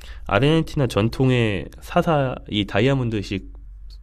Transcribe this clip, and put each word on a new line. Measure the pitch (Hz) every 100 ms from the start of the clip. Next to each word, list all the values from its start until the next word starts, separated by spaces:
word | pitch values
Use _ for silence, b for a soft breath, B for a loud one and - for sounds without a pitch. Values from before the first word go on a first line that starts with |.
| b b -
아르헨티나 | 101 143 160 156 151 127
전통의 | 101 113 - 131 127 110 95 69 -
사사, | - 175 170 151 131 127 -
이 | 104
다이아몬드식 | 98 101 127 135 120 110 95 95 - - - - - -